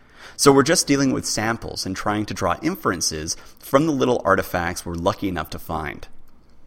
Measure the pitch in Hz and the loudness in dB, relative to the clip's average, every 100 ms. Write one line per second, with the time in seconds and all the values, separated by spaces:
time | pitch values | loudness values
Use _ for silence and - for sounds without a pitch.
0 | - - - - 143 139 135 - - 139 | -20 -20 -14 2 6 8 6 4 2 2
1 | 135 113 - - 110 117 - - 95 95 | 2 0 -2 -2 -2 -4 -6 -8 -6 -4
2 | 107 104 101 92 92 87 156 190 120 85 | -2 -2 -4 -2 -2 0 -2 -2 -2 0
3 | - 78 80 - - - - 135 160 135 | -2 -4 -6 -8 -10 -20 0 2 4 2
4 | 127 120 - 95 90 90 87 90 - 85 | 2 2 4 2 2 -2 -2 -4 -6 -2
5 | 92 90 101 85 - 82 - 80 73 - | 0 0 -4 -4 -6 -8 -8 -6 -6 -10
6 | - - - - - - | -14 -14 -14 -18 -20 -20